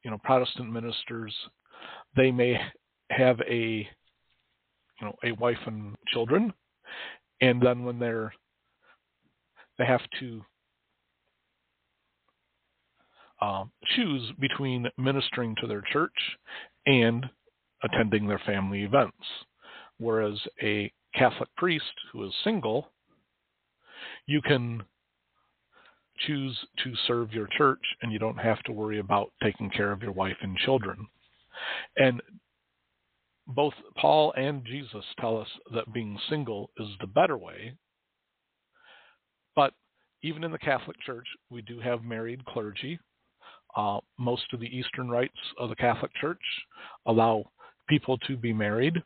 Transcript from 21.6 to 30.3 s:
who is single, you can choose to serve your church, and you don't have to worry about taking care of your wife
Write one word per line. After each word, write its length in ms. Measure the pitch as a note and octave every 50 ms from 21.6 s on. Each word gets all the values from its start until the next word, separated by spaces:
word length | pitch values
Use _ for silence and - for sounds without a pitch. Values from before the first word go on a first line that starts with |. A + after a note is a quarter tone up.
| F3 F3+ E3+ D3+ - - - - - -
who 140 | - A2+ G#2
is 80 | F#2+ - - -
single, 480 | G3+ A3+ G3+ B2 A2 G#2+ C3 D3 - _ _ _ _ _ _ _ _ _ _ _ _ _ _ _ _ _ _ _ _ - - - - - - _
you 140 | - D3 D3+
can 420 | C3+ - D3+ C3 A#2+ A#2+ A#2 A2+ G#2 _ _ _ _ _ _ _ _ _ _ _ _ _ _ _ _ _ _ _ _ - _ _ _ _ _ - -
choose 320 | - D3+ C#3 C3+ C3+ B2 - - - _ - -
to 120 | B2+ A#2+ A2 -
serve 280 | - B2 A#2+ A#2+ A2 G#2+
your 140 | A2 G#2+ G2 - -
church, 260 | D3 C#3 C3 - - - - _
and 100 | - A#2+
you 80 | A2 G#2+
don't 200 | A2 A2+ A2 -
have 240 | A2+ A#2 A2 - -
to 100 | - A#2
worry 260 | G#2+ G#2+ G#2+ G#2+ G#2+
about 320 | G2+ G2 G2+ G2+ G#2 - _ _ -
taking 260 | A2 G2 - G#2+ G2+
care 240 | - - G#2 G2+ G2+
of 100 | F#2+ G#2+
your 100 | A#2 F#2+
wife 260 | F#2 F#2+ F#2